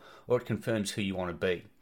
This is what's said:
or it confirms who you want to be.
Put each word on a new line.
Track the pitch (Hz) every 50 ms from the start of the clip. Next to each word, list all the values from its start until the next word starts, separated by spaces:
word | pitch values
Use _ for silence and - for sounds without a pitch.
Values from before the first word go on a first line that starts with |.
| - - - - -
or | - 120 123
it | -
confirms | - 117 95 - 127 113 110 101 101
who | - 113
you | 101 95 95
want | 92 92 87
to | 85 80 98
be. | 92 90 85 - - - _